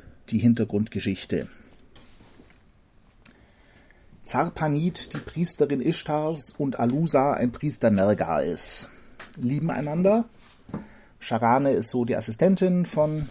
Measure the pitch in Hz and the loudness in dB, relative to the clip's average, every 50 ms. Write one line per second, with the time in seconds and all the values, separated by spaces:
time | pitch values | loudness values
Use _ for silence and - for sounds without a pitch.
0 | - - - - - - 113 107 117 120 117 - 110 - - 101 107 - - 98 | -20 -20 -20 -20 -8 -4 -2 2 4 4 4 4 2 -2 -2 -2 -2 -2 -4 -4
1 | - 104 95 - - - - 78 - - - - - - - - - - - - | -4 -2 -4 -4 -4 -4 -4 -4 -6 -6 -12 -20 -20 -20 -20 -20 -20 -20 -20 -20
2 | - - - - - - - - - - - - - - _ _ _ _ _ _ | -20 -20 -20 -20 -20 -20 -20 -20 -20 -20 -20 -20 -20 -20 _ _ _ _ _ _
3 | - _ _ - - - - - - - _ _ - - - - - - - _ | -20 _ _ -20 -20 -20 -20 -20 -20 -20 _ _ -20 -20 -20 -20 -20 -20 -20 _
4 | - - - - - - - - 156 170 - - 156 156 143 147 160 175 170 - | -20 -20 -20 -8 -4 -2 0 0 0 -2 -2 -2 -2 0 0 0 0 0 0 0
5 | - - - 151 - - - 156 175 - - - 147 139 143 135 117 - 165 - | 0 0 -2 -6 -8 -8 -4 -2 2 2 2 4 2 2 0 0 0 0 0 0
6 | - 165 151 151 156 156 165 160 - - - - 147 139 120 - 120 120 127 151 | -2 -2 -2 -2 -2 -2 0 0 0 0 0 -2 -2 -4 -2 0 0 0 0 2
7 | 165 160 - 135 135 143 131 - 117 123 117 - - 151 143 - - 117 104 95 | 0 2 2 2 2 2 2 0 0 -2 -2 -4 -4 -6 -2 0 2 2 4 4
8 | 95 104 104 90 - - 80 73 67 82 82 76 - - - - - - - - | 4 4 2 2 0 0 0 0 0 -2 -2 0 0 2 2 2 0 -2 -6 -12
9 | - - - - - - - - 127 123 139 147 156 165 - - 147 147 151 170 | -20 -20 -16 -14 -14 -14 -10 -6 -4 -2 -2 -2 -2 -2 -4 -4 -4 -4 -2 2
10 | 180 196 214 233 226 - - - - - - - - - - - - - - - | 4 4 4 4 2 -2 -8 -18 -20 -20 -20 -20 -16 -14 -12 -12 -12 -14 -20 -20
11 | - - _ _ - - 120 113 120 113 120 135 139 139 135 - 123 - - 123 | -20 -20 _ _ -6 -4 -2 0 2 4 4 4 4 2 2 2 2 2 2 0
12 | 120 117 120 - - 123 110 - 160 185 196 - 190 185 180 180 175 165 - 151 | 0 -2 0 0 0 0 0 2 2 2 4 2 2 2 2 0 0 -2 -2 -2
13 | 151 151 156 156 151 127 | -2 0 -2 -4 -6 -8